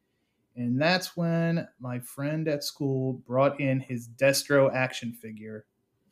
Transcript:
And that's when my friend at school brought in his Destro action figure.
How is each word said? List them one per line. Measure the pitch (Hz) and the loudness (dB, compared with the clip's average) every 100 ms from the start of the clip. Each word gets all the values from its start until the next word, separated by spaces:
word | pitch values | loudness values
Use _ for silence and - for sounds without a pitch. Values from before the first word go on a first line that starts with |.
| _ _ _ _ _ | _ _ _ _ _
And | 123 120 127 | -6 -2 2
that's | 160 185 180 175 | 2 2 0 -2
when | 170 165 165 165 - - | 0 2 2 0 -4 -10
my | 127 123 | -8 -8
friend | - - 143 156 160 | -8 -6 -4 -2 -2
at | 143 | -2
school | - - 143 135 131 123 - | -4 -4 -2 0 -2 -4 -2
brought | 127 139 139 | 2 2 2
in | 135 131 | 0 0
his | - 120 120 | -2 -8 -8
Destro | - 139 135 - 143 135 | 2 4 4 4 6 6
action | 127 127 - 117 | 4 -2 -4 -10
figure. | 117 113 107 110 107 - _ _ _ _ | -10 -14 -14 -12 -14 -16 _ _ _ _